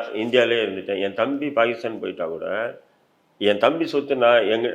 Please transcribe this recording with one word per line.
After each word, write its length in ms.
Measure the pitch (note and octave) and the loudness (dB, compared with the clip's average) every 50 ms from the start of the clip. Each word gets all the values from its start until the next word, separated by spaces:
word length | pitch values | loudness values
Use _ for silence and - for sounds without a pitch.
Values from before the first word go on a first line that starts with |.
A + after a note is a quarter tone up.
| - - - | 2 -2 -4
இந்தியாவிலே 480 | G#2+ A2+ A#2+ B2 B2 A#2 A2+ A#2+ A#2 G#2+ | -4 -2 2 4 4 4 4 2 0 0
இருந்துட்டேன், 380 | G2 F#2+ F#2+ - G2 G2+ F#2+ | -2 -4 -6 -4 -4 -2 -2
என் 180 | G2 G2+ G2 A2+ | -2 -2 0 0
தம்பி 280 | A2+ C3+ C#3+ C#3 D3+ C#3+ | 0 0 -2 -4 -4 -2
பாகிஸ்தான் 500 | - A#2 A#2 A#2+ A#2 - - A2+ A2 F#2+ | 0 2 2 2 0 -4 -6 -8 -8 -6
போயிட்டா 280 | F#2 F#2+ - F#2 E2+ D#2+ | -8 -8 -6 -6 -6 -6
கூட 180 | E2 D#2+ E2 F2 F#2+ G#2+ A#2 B2 - - _ _ _ _ _ _ _ _ _ _ _ _ | -6 -6 -6 -6 -4 -4 -6 -6 -10 -14 _ _ _ _ _ _ _ _ _ _ _ _
என் 220 | G#2 G#2 G#2 G#2 | 2 2 4 4
தம்பி 220 | A2+ C#3+ D#3 E3 E3 | 2 2 2 0 -4
சொத்து 280 | D#3 D3 C#3+ C#3 C#3+ C3+ | -2 -2 -4 -2 -2 0
நான் 320 | B2+ A#2+ A#2 A#2+ A#2 G#2 G2+ A2 | 2 4 6 6 6 4 2 0
எங்க, 140 | A#2 A#2+ A#2+ | 0 0 -2